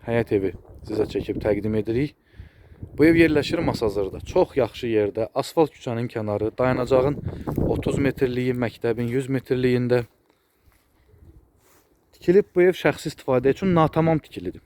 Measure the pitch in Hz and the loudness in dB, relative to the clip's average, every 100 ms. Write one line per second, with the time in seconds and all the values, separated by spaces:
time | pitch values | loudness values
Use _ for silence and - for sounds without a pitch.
0 | - 117 113 107 95 - - - - 107 | 0 -2 0 0 -2 -8 -20 -20 -8 -4
1 | 104 101 - 98 110 101 107 110 107 117 | -4 -4 -6 -4 -2 -2 -2 -4 -2 -2
2 | 147 _ _ - - _ - - - - | -4 _ _ -20 -20 _ -20 -18 -14 2
3 | 156 165 160 151 135 170 160 113 110 98 | 4 6 4 2 0 -2 -2 -2 -2 -2
4 | 95 87 - 185 160 - 113 - 120 107 | -4 -6 -2 0 2 0 -2 -4 -2 0
5 | 104 107 113 131 135 - 151 - - 117 | 0 -2 -4 -6 -4 0 0 -2 -8 -6
6 | 120 117 107 101 107 - 127 127 120 131 | -4 -6 -4 -2 -4 0 0 0 2 2
7 | 135 143 - - - - - 113 - 135 | 2 -2 -6 -8 -6 -4 -2 -2 -2 0
8 | 139 - 131 123 127 123 117 - 117 113 | 0 0 -2 0 -2 -2 -4 -2 -4 -2
9 | 120 127 131 135 - 127 127 123 123 123 | -2 -2 -2 -4 -2 0 2 2 2 0
10 | 113 _ _ _ _ _ _ _ _ _ | 0 _ _ _ _ _ _ _ _ _
11 | _ _ - - _ _ _ _ _ _ | _ _ -20 -20 _ _ _ _ _ _
12 | _ _ - 185 196 180 180 170 156 - | _ _ 4 4 4 4 4 4 -2 -2
13 | 156 - - 127 131 135 190 170 156 165 | -8 -8 0 2 2 0 2 4 2 2
14 | 160 160 - - 87 - | 0 0 -4 -10 -10 -12